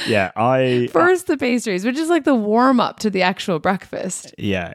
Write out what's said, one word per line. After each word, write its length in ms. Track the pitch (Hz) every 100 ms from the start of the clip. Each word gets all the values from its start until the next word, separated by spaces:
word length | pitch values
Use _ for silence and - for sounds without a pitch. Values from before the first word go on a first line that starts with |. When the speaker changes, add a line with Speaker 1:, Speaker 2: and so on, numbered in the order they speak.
| 117
Speaker 1:
yeah, 240 | 104 92 -
I 500 | 117 131 127 123 120
Speaker 2:
First 360 | 165 349 359 -
the 80 | 302
pastries, 460 | 247 240 226 180
which 140 | 214 262
is 100 | 320
like 140 | 339
the 100 | 294
warm 460 | 247 208 220 254 247
up 200 | 165 -
to 100 | 214
the 120 | 190
actual 380 | 180 196 - 160
breakfast. 720 | 185 196 - - 185 - - -
Speaker 1:
Yeah, 360 | 104 92 85